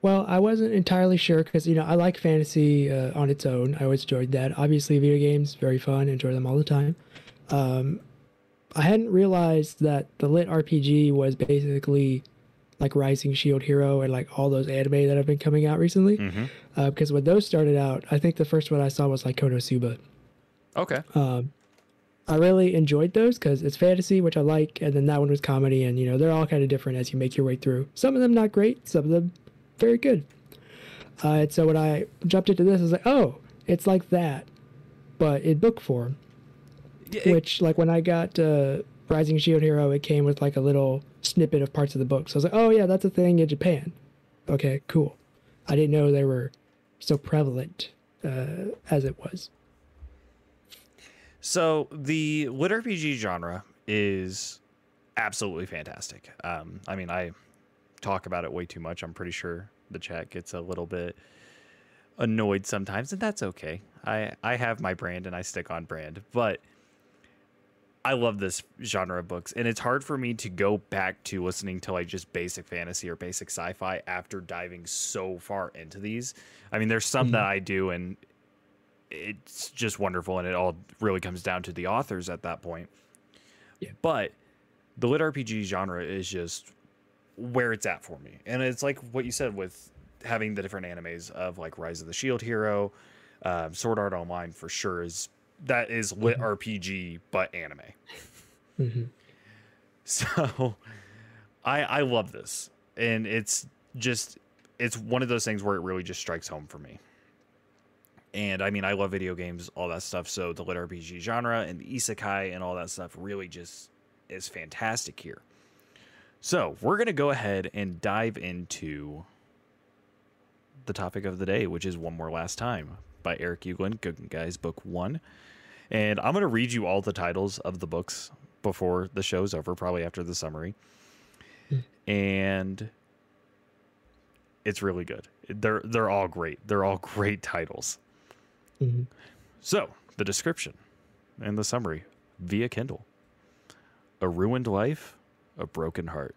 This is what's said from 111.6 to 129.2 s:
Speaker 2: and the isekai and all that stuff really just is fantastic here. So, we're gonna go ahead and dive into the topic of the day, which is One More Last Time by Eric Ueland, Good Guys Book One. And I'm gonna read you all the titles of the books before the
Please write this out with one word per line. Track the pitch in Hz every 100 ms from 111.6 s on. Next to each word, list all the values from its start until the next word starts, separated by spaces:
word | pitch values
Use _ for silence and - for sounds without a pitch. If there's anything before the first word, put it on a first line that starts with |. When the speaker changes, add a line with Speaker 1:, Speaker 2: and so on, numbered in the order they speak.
Speaker 2:
and | 85 87
the | -
isekai | 131 113 107 107 98 98
and | 90
all | 90
that | 90 87
stuff | - 87 85
really | 95 101 92
just | 82 85 - - _ _ _ _
is | 95 -
fantastic | 90 80 - 110 117 - -
here. | - - _ _ _ _ _ _ _ _ _ _
So, | - 175 95 69
we're | 117 202
gonna | 233
go | 156 143
ahead | 135 113 98 92
and | 104 98 85
dive | 104 101 113 104
into | 90 90 87 - 78 73 73 76 85 _ _ _ _ _ _ _ _ _ _ _ _ _ _ 139 131
the |
topic | 98 92 98
of | 98 90
the | 92
day, | 101 101
which | 85
is | 95 85
One | 82 82
More | 82
Last | 80 85 -
Time | 117 110 76 90 - -
by | 87 87
Eric | 87 87
Ueland, | 92 90 95 110
Good | 90 82 80
Guys | 80 82 90
Book | 85 -
One. | - 87 92 160 _ _ - - - - _
And | 110 107 104
I'm | 117
gonna | 175 196
read | 113 123
you | 120 95
all | 98
the | 98
titles | 95 87 87 98 95
of | - 90
the | 85
books | 82 - - - _ - _
before | 107 95 90 90 92
the | -